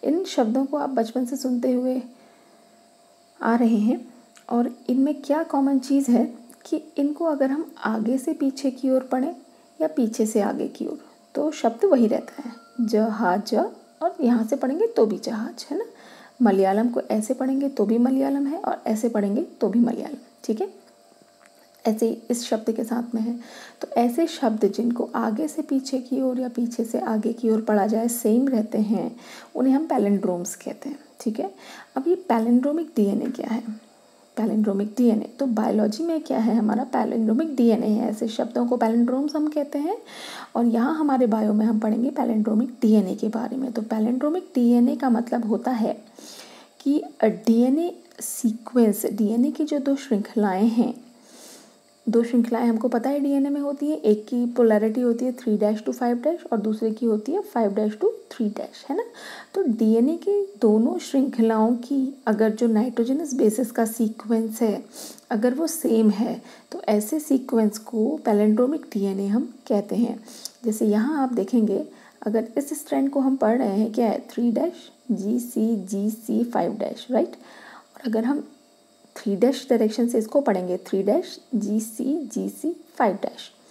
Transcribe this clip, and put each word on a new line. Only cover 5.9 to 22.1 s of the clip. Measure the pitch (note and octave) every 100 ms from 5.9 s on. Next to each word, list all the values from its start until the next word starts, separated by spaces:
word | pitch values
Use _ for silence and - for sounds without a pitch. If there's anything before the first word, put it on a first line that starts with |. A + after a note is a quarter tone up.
| C#4 C4+
है | A#3 - - - - -
कि | D#4 - -
इनको | C#4+ D4
अगर | E4 C#4+ C4+
हम | C#4+ E4 -
आगे | A3+ A3 A3 C4
से | C4
पीछे | D#4 C4+ C4 C#4
की | B3+ C4+
ओर | C4
पढ़ें | C4 B3+ C#4 F4 - _ _ _
या | D#4
पीछे | D4 A3+ - G#3+
से | A3
आगे | G3+ - -
की | - -
ओर | - - _ _
तो | - D4+
शब्द | D4+ A#3 A#3
वही | G4+ C#4 A3
रहता | - - -
है, | A#3 - - - A3+
जहाज, | G#3+ A3 G#3+ G#3+ F#3 - A3+ G4 - - -
और | E4 F#4
यहाँ | B3+ A#3+ A3
से | C#4
पढ़ेंगे | B3+ D4+ A4+
तो | - G#3+
भी | -
जहाज, | - A3+ A3+ - -
है | D4+
ना? | A4+ - - - - _
मलयालम | A#3 F#3+ F#3+ G3 A#3+
को | A#3+
ऐसे | - G#3+ G#3+
पढ़ेंगे | B3+ C4 C4+ C#4
तो | C#4 G#3
भी | A3+
मलयालम | B3 C4 C4+ C#4 C#4
है | E4
और | - - -
ऐसे | A3 A#3
पढ़ेंगे | A3+ G3+ G#3
तो | F4 - A3
भी | A3+
मलयालम, | A#3+ - - D4 - _
ठीक | - A3
है? | G4 - - _ _ _ _ _ - _ _ _ -
ऐसे | G#3+
ही | A3+